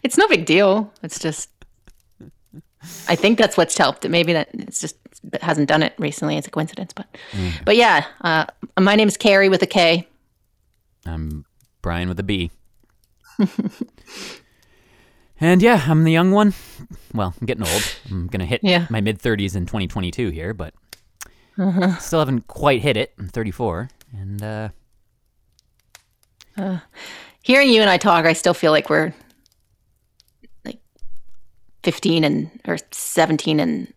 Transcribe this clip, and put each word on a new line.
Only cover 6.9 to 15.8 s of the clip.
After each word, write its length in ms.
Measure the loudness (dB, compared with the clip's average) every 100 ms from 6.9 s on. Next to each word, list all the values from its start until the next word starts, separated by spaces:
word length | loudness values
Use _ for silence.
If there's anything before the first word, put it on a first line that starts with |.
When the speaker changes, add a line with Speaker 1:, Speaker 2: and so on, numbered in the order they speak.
Speaker 1:
but, 140 | -16 -18 -20 -14
Speaker 2:
Mm. 340 | -8 -8 -4 2
Speaker 1:
but 100 | 4
yeah, 300 | 4 2 0 -8
uh, 240 | -2 -2 -2 _ -8 0
my 160 | 4 4
name 120 | 2
is 100 | 2
Carrie 320 | 2 4 4
with 140 | 2
a 40 | 0
K. 400 | 2 4 2 -2 _ _ _ _ _ _ _ _ _ -12
Speaker 2:
I'm 400 | -10 -8 -10 -14 _ _ _
Brian 260 | -8 -6 -6
with 120 | -6
a 40 |
B. 280 | -4 -4 -4 _ _ _ _ _ _ _ _ -2
<laughs> 100 | -2 -2 -8 -8 -16 _ _ -18 -18 -20 _ _ _ _ _ _ _ _ _ -2
And 200 | 4 6
yeah, 220 | 6 4